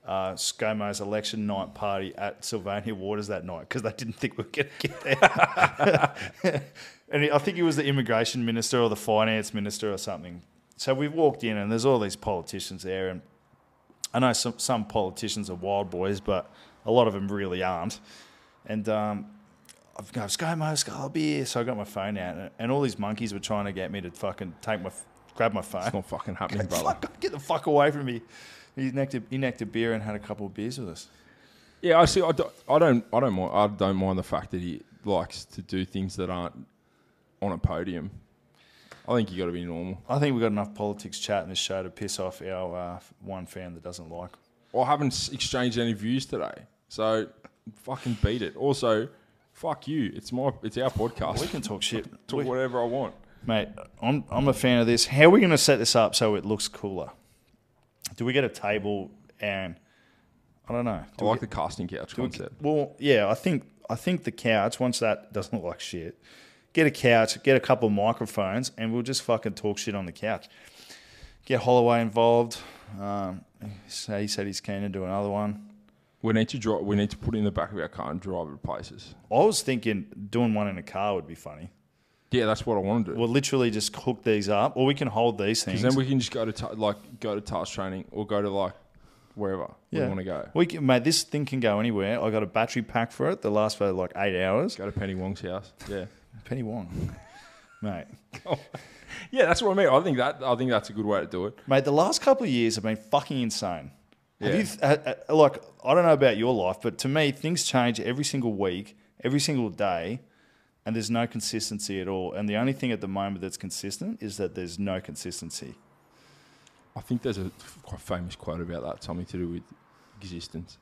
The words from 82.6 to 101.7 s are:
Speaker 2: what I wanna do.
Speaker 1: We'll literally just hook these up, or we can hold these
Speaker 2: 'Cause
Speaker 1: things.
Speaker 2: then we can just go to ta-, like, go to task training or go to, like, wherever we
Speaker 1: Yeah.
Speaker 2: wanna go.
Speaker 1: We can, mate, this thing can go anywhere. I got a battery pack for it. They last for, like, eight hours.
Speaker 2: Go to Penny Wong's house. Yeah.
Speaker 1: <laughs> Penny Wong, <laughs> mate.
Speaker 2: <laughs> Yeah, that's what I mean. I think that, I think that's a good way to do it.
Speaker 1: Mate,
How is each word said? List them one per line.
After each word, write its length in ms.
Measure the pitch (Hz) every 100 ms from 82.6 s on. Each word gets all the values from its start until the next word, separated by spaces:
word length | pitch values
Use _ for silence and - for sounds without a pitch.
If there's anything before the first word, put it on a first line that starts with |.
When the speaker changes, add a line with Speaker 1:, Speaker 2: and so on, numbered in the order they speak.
Speaker 2:
what 120 | - 104
I 20 |
wanna 240 | 95 117
do. 100 | 92
Speaker 1:
We'll 120 | 92 117
literally 440 | 131 139 135 120
just 220 | 107 -
hook 300 | - - 117
these 240 | 117 107 98
up, 300 | 101 127 127
or 80 |
we 80 | 131
can 160 | 139 127
hold 280 | 107 120 104
these 260 | 101 110
Speaker 2:
'Cause 100 | -
Speaker 1:
things. 80 | 95
Speaker 2:
then 140 | 123
we 100 | 135
can 140 | 131 135
just 120 | 117
go 140 | 123
to 80 | 110
ta-, 180 | - 113 110
like, 420 | 104 101 - 117
go 160 | 113
to 60 | 104
task 320 | 104 98 98
training 320 | - 95 95 -
or 140 | -
go 160 | 104 104
to, 80 | 101
like, 240 | 98 92 - _ - - _ _
wherever 300 | - 98 95 - - _
we 80 | 160
Speaker 1:
Yeah. 80 | 127
Speaker 2:
wanna 160 | 95
go. 240 | 92 80 -
Speaker 1:
We 120 | 160
can, 200 | 175 160
mate, 180 | 135 127
this 200 | 131 -
thing 220 | - 147
can 140 | 139 131
go 220 | 117 104
anywhere. 420 | 117 104 95 120
I 60 | 110
got 100 | 107
a 20 | 101
battery 360 | 110 113 123
pack 280 | 110 120 117
for 180 | - 131
it. 100 | -
They 80 | 107
last 280 | 104 107 -
for, 140 | 101
like, 220 | 92 90
eight 260 | - 101 90
hours. 340 | 95 107 226 -
Speaker 2:
Go 80 | 101
to 80 | 104
Penny 180 | 98
Wong's 260 | 92 92 101
house. 320 | 90 92 95 _ -
Yeah. 160 | 98 90 _
Speaker 1:
<laughs> 200 | _ 110
Penny 180 | - 135
Wong, 520 | 113 117 87 - - - - 807 -
<laughs> 340 | - _ -
mate. 240 | 107 87 - - _ -
Speaker 2:
<laughs> 120 | 185 165 - - - - - - -
Yeah, 160 | 262
that's 160 | 170 170
what 100 | 220
I 40 |
mean. 120 | 190 170
I 60 | 131
think 160 | 180 127
that, 240 | 131 -
I 120 | 131
think 160 | 120 127
that's 180 | 110 -
a 40 |
good 120 | 107
way 140 | 104 98
to 80 | 82
do 180 | 90
it. 120 | 101 -
Speaker 1:
Mate, 160 | -